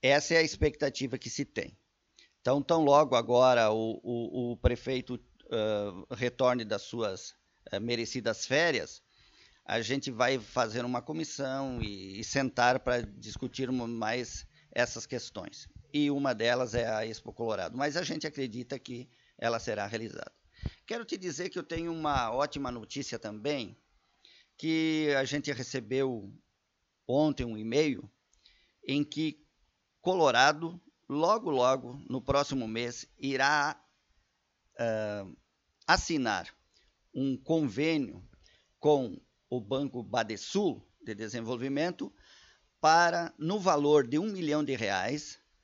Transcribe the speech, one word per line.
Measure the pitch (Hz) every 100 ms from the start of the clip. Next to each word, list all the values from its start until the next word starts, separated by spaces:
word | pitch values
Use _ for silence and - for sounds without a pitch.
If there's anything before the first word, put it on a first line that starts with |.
Essa | 131 143 -
é | 165
a |
expectativa | 160 - 151 147 143 - 131 127
que | -
se | -
tem. | 139 - - - _ _ _ _ - _
Então, | - 139
tão | 135 165
logo | 147 143 151 127
agora | 113 120 127 123 110
o, | 110 113 110
o, | 101 120 113 127 120
o | 120
prefeito, | 120 120 - 131 - 123 _ _ -
ah, | 113 107 107 104 90 -
retorne | 113 123 - 127 123
das | 107 101
suas, | - 117 110 92 - - _ _ -
ah, | 101
merecidas | 113 120 113 131 113 110 -
férias, | 135 170 131 76 - _ _ _ _ - _ -
a | 113
gente | 107 139 135
vai | 113 123 131
fazer | 101 - 117 110 123
uma | 123
comissão | 123 156 156 - 139 135 135 123
e, | 107 101 95 95
e |
sentar | 110 139 135 - 123 131
pra | - 123
discutirmos | 113 - 110 104 127 - 131 127 117
mais | 117 107 123 117 - - _ _
essas | - 123 - -
questões. | 101 - 104 90 - - - -
E | 147 147
uma | 143 139
delas | 113 117 120 123
é | 113 113
a | 110 110
Expo | 110 -
Colorado, | 107 117 104 85 120
mas | 147 147
a |
gente | 143 160 151
acredita | 139 131 110 120 135
que | - 123 127 _ _ _
ela | 117 117
será | 117 107 101
realizada. | 110 113 - - _ _ _ - - -
Quero | 226
te | 226 330
dizer | 185 143 180
que | 180
eu |
tenho | - 165 170
uma | 165 151 143 117
ótima | 120 147 147 135
notícia | 120 107 139 135 117
também, | 110 107 120 143 104 - _ _ _ _ _ - _ _
que | 156 160 160 156 151 139
a |
gente | 131 147 143
recebeu | 127 127 135 107 131 135 120 98 - _ _ _ _ _ _ -
ontem | 127 156 -
um | 120 110
e-mail | 110 127 156 113 98 _ _ _ _ _ _ _ -
em | 139
que | 143 147 156 147 _ _ _ _ _ _
Colorado, | - 185 151 120 139 151 165 175 _ _ _
logo, | 143 165 220 190
logo, | 139 123 135 123 131 -
no | 127
próximo | 113 139 143 135 110
mês, | 113 120 - - _
irá, | 139 131 139 151 143 147 _ _ _ _ _ _ _ _ _ -
ah, | 117 110 107 104 95 - _ _ _ _ -
assinar | 180 - 160 120 98 - - _ _ _ _ _
um | - 135 131
convênio | - 165 147 101 156 160 117 92 - _ _ _ _ _
com | 147 147 123 87 _ _ _
o | 123
Banco | 101 135 143 131
Badesul | 104 117 107 107 - 190 202 104 - _
de | -
Desenvolvimento | 104 110 117 113 123 131 139 165 175 - _ - - - _ _ _
para, | 156 160 175 170 170 -
no | 156 208
valor | 185 151 143 151 120
de | 147
um | 214
milhão | 190 160 151
de | 151
reais, | 127 110 95 98 147 - - _ _